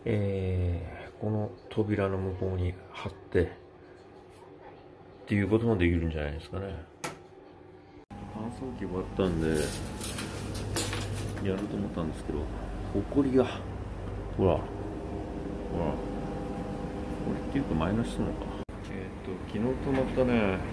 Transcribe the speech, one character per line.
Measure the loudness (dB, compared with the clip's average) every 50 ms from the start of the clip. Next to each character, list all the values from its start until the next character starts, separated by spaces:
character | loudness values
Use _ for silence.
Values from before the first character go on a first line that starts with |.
| 0
え | 2 2 2 2 2 0 0 0 2 2 2 2 2 2 0 -2 -6 -8 -10 -12 -14 -10 -4
ー、 |
こ | -2 0
の | 0 0 0 -2 -6 -10 -14 -6
扉 | 0 0 2 2 4 2 4 2
の | 2 0
向 | 0 -2 -2
こ | 0 0 0
う | 0 2
に | 0 0 -2 -4 -12 -14
貼 | -12 -8 -8 -8
っ | -8 -8 -16 2
て、 | 4 4 4
っ | 4 0 -10 -16 -20 -20 -20 -20 -20 -20 -20 -20 -20 -20 -20 -20 -20 -20 -20 -18 -18 -18 -18 -18 -18 -18 -18 -18 -20 -20 -20 -20 -20 -18 -18 -4 0
て | 2
い | 4 4
う | 6
こ | 6 4
と | 6
も | 4 4 6
で | 6 6
き | 6
る | 4 2 2
ん |
じ | 0 0
ゃ | -2
な | -2
い | -4
で | -6
す | -8 -8
か | -6 -6
ね。 | -6 -6 -8 -10 -12 -14 -14 -10 -8 -8 -8 -10 -16 -18 -20 -20 -20 -20 -20 -20 -20 -20 -20 -20 -20 -20 -20 -20 -18 _
乾 | -12 -12 -10 -8 -8 -6 -6 -6
燥 | -6 -6 -6 -6 -6 -4
機 | -4
終 | -2 0 -2
わ |
っ | -2 -2 2
た | 4 4 6
ん | 6 4
で、 | 4 6 6 6 4 2 0 -4 -4 -6 -4 -4 -4 -4 -4 -4 -4 -6 -6 -6 -6 -4 -4 -4 -2 0 0 0 0 2 0 -2 -2 -2 -2 -2 -4 -4 -4 -2 0 0
や | 0
ろ | 0 0
う | -2
と | -2 -2
思 | -2 -2
っ |
た | 0 -2 -2
ん | -2
で | -2 -4
す | -4
け | -4 -2
ど、 | -2 -2 -4 -4 -6 -6 -6 -6 -6 -6 -2 0
埃 | -2 -2 2 4 4 4 6 6 6
が、 | 6
ほ | 6 2 -4 -6 -6 -6 -6 -6 -6 -8 -6 -6 -6 -6 -6 -6 -4 2 6 6
ら、 | 6 6
ほ | 6
ら、 |
こ | 2 -2 -6 -6 -6 -6 -6 -6 -6 -6 -6 -6 -4 -4 -6 -6 -4 -4 -4 -4 -4 -4 -2 0 0 0 0 -2 -2 -4 -4 -4 -4 -4 -4 -4 -4 -4 -4 -4 -4 -4 -4 -4 -4 -4 -4 -4 -4 -4 -4 -4 -2 -2 -2
れ | -2
っ | -2 0 0
て | 0
い |
う | 0
か | 2 2
マ | 2 4 4
イ | 4
ナ | 2 2
ス | 0 0 -2
な | -2
の | -2 -2
か。 | -4 -4 -6 -6 -6 -8 -8 -8 -10 -8 -8
え | -8 -8
ー | -8 -8
っ | -10 -8 -8
と、 | -8 -6 -6 -8 -4
昨 | -2 0
日 | 2 2 2 0 2
泊 | 2
ま | 2 2
っ | 2 2 4
た | 4 4
ね | 6 6 6 6 6 4 2 0 -4